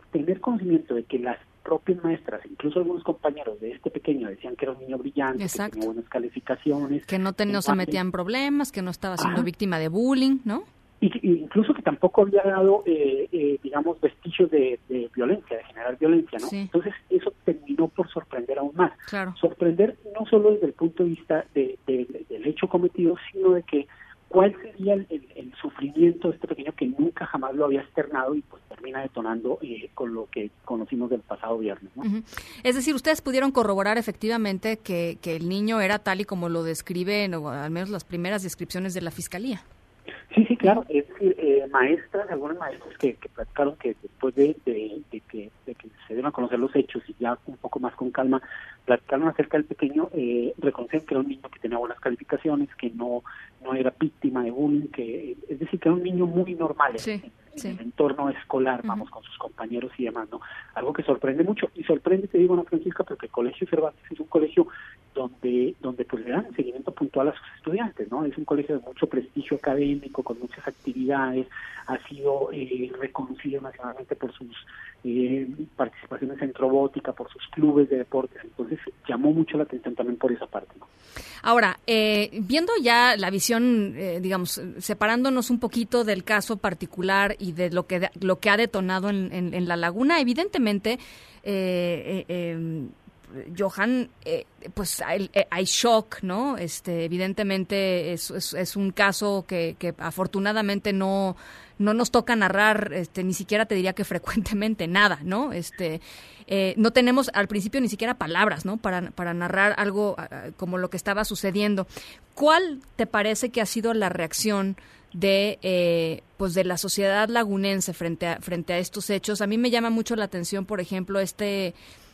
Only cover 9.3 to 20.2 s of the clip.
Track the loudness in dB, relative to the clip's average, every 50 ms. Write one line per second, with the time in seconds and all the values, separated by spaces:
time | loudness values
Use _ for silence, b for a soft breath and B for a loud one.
9.3 | 0 0 0 0 -2 -2 -2 0 0 0 0 0 0 2 4 4 4 4 6 4
10.3 | 4 2 2 -2 -4 -4 -6 -8 _ _ _ _ _ _ 2 2 2 2 4 4
11.3 | 4 4 2 2 2 4 4 4 2 2 0 0 2 4 2 4 6 6 6 6
12.3 | 6 4 4 4 4 6 6 6 6 6 4 2 2 2 2 2 2 0 -2 -2
13.3 | -2 0 2 2 0 0 -2 -4 -2 -2 0 -2 0 0 0 0 0 _ -8 -6
14.3 | 2 4 4 6 6 4 4 4 0 -4 _ -6 -4 -4 -4 -4 -2 0 2 2
15.3 | 2 0 -2 -6 -8 -8 -8 -10 -12 -6 -6 -6 -2 2 4 6 6 6 4 2
16.3 | -4 -8 -6 -6 -6 -6 -6 -2 0 0 0 0 -4 -8 -2 _ 0 2 2 0
17.3 | -4 -2 _ -2 -2 -2 -4 -4 0 0 0 0 0 -2 -4 -4 -4 -8 -8 -6
18.3 | -8 -8 -4 -4 -2 -2 -2 -2 2 2 2 2 2 -4 -12 -8 -6 -4 -4 -6
19.3 | -2 0 0 0 2 2 2 2 4 6 4 4 2 -4 -14 -12 -8 -8